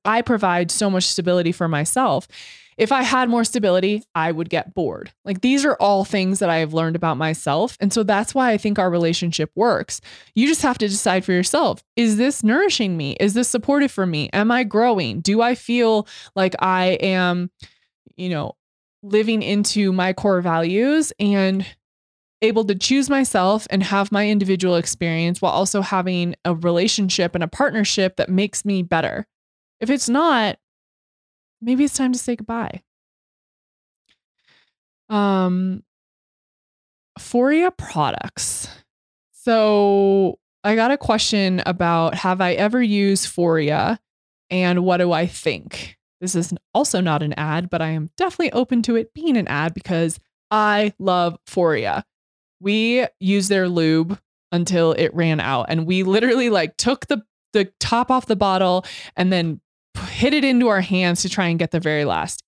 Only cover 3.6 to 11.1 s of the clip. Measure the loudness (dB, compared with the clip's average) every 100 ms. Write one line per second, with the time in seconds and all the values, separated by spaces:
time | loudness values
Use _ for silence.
3.6 | 2 2 2 -2 -4 -4 -2 -2 -4 -4
4.6 | -4 -4 -4 -6 -12 _ -8 -2 2 2
5.6 | 2 2 2 2 2 0 0 0 0 0
6.6 | 0 0 -2 0 -2 -2 -2 -2 -2 0
7.6 | -2 -2 -2 0 0 0 0 0 0 0
8.6 | 0 0 0 2 0 0 -2 -2 -4 0
9.6 | 0 0 -2 -12 -16 -20 -8 0 2 2
10.6 | 0 0 -2 -2 0